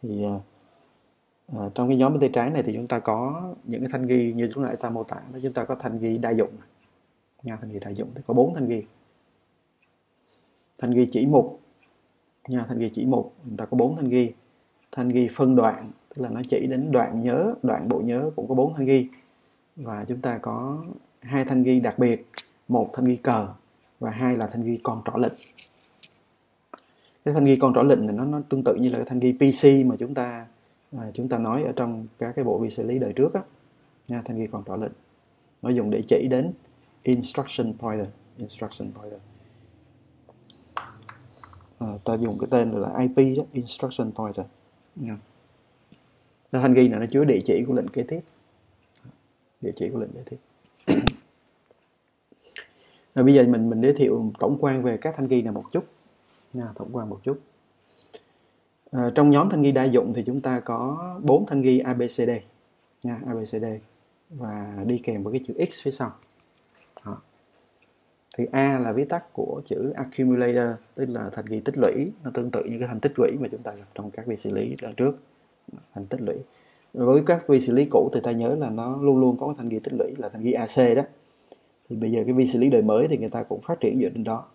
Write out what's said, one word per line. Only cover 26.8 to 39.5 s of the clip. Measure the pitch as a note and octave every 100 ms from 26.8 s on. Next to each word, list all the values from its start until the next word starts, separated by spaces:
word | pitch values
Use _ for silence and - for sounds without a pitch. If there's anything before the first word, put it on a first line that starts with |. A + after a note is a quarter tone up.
| _ _ _ _
Cái | -
thanh | D3+
ghi | C#3 C3+
con | C3+
trỏ | B2+
lệnh | C3 - G#2+
này | G#2
nó, |
nó | C3+ D3 C#3+
tương | C3+
tự | C3
như | - B2
là | A#2+
cái | A#2+
thanh | B2
ghi | B2+
P | B2+ C#3 C3+
C | D3 C#3 B2+
mà | A#2
chúng | A#2+
ta, | C3+ B2 A#2 A#2 _ _ _ _
à, | C#3 A2+
chúng | G2 B2+
ta | A#2+
nói | A2+ A#2+
ở | - -
trong | A#2+ A2+ A2 _
các | A#2 B2
cái |
bộ | B2 G#2+
vi | A2+
xử | A2+
lý | A2+ B2+
đời | B2
trước | G#2 C#3
á. | G3+ F#3+ _ _ _ _ _ _
Nha, | A#2+
thanh | A2+ A2+
ghi | A2
con | G#2+ G2
trỏ | A2
lệnh. | G#2+ - _ _ _ _ _ _
Nó | A#2
dùng | B2 G#2+
để | G#2+ G#2+
chỉ | G#2+ B2
đến | B2+ D3+ F#3 _ _ _ _
instruction | - B2 B2 - C#3 - A#2 G#2+
pointer, | A#2 G#2+ G2+ - _ -
instruction | G#2+ - G#2+ - G#2+
pointer. | G#2 G#2 G#2 - - _